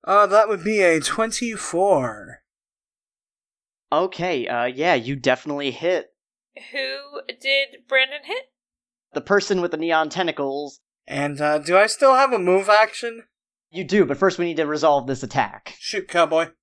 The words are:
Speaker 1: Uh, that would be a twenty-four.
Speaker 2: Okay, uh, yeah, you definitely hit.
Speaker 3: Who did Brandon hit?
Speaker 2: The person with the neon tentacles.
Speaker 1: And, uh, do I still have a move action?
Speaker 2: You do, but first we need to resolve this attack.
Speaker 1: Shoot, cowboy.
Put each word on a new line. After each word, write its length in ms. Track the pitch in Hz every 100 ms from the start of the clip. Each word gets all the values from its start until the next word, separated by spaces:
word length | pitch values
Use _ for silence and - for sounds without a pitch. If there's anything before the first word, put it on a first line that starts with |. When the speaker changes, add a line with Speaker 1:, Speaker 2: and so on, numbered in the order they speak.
Speaker 1:
Uh, 220 | - 202 202
that 220 | 208 214
would 160 | 202
be 160 | 170 214
a 200 | 185 160
twenty-four. 1400 | 143 - 220 220 240 214 - 170 247 160 123 107 98 - _ _ _ _ _ _ _ _ _ _ _ _ _ _ _
Speaker 2:
Okay, 560 | 147 185 185 175 151 117
uh, 160 | 120
yeah, 300 | 123 127 165
you 220 | 147 117 139
definitely 540 | 127 127 151 143 139
hit. 440 | 120 170 180 - _ _ _ _ - -
Speaker 3:
Who 480 | 277 269 269 285 285 -
did 600 | 233 269 277 277 - _
Brandon 340 | 269 262 294
hit? 200 | 285 466 539 _ _ _ _ _ _
Speaker 2:
The 80 | 147
person 400 | - 202 196 185
with 100 | 175
the 60 | 165
neon 320 | 165 160 156
tentacles. 720 | 170 175 151 139 139 147 - _ _ -
Speaker 1:
And, 320 | 139 143 143
uh, 160 | 147 151
do 180 | 147 180
I 120 | 214
still 260 | - 269
have 180 | 254 269
a 60 | 233
move 320 | 175 185 196
action? 540 | 208 220 - 233 226 _ _ _ _ _
Speaker 2:
You 140 | 165
do, 220 | 165 208 151
but 100 | 143
first 220 | 190 175
we 80 | 175
need 100 | 160
to 100 | 151
resolve 400 | 151 156 143 127
this 160 | 131
attack. 520 | 123 139 104 - - -
Speaker 1:
Shoot, 300 | - 208 -
cowboy. 440 | 170 160 160 165 _